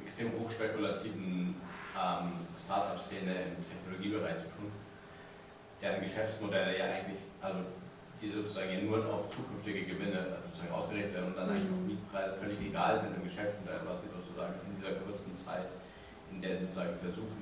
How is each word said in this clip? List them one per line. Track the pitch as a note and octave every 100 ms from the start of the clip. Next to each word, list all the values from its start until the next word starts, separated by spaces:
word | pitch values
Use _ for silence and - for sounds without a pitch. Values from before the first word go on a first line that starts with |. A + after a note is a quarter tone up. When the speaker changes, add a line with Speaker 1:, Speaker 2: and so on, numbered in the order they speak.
| -
Speaker 1:
extrem | - A#2 A2+
hochspekulativen, | A2+ - A2 A2 G2 - A2 F#2 F#2 F2+ F2+ - - - - -
ähm, | - - F3 E3+ - -
Start-up-Szene | - - - - - F#2+ F#2 F#2 F#2 F2
im |
Technologiebereich | E2+ - F2+ F#2 G2+ - C#3 -
zu | -
tun, | - G#2 - - - - - - - - - - -
deren | - G2
Geschäftsmodelle | F#2 A2 A2 G#2+ G2+ F#2+ F#2+ F#2
ja | -
eigentlich, | - - - - -
also | F#2+ F#2 F2+ - - - - -
die | G#2
sozusagen | G#2 G#2 F#2+ F#2+
ja | F#2+
nur | G#2 A2 -
auf | - -
zukünftige | - - F#2+ G#2 F#2+ F2+
Gewinne, | F2 G2+ F#2 F#2
äh, | - -
sozusagen | - -
ausgerichtet | - - G#2 G2+
werden | F#2 F2+
und | F#2+
dann | F#2+
eigentlich | G2+ F#2+
auch | F#2 F3+
Speaker 2:
Mhm. |
Speaker 1:
Mietpreise | G#2 - G3 F#2+
völlig | F#2+ G2+ - -
egal | E2+ F2 -
sind | -
im | F2+
Geschäftsmodell, | F2 - G2+ - F2+ - E2+
was | F2+
sie | -
sozusagen | F2+ - - F2 F#2 G2
in |
dieser | G2 F#2+ - G2
kurzen | G2+ F#2 F2+ -
Zeit, | F2+ F#2 F#2 - - - - -
in | F#2
der | F#2 F2+
sie | F2+
sozusagen | F#2 F2 F2
versuchen, | F2+ E2+ - G2+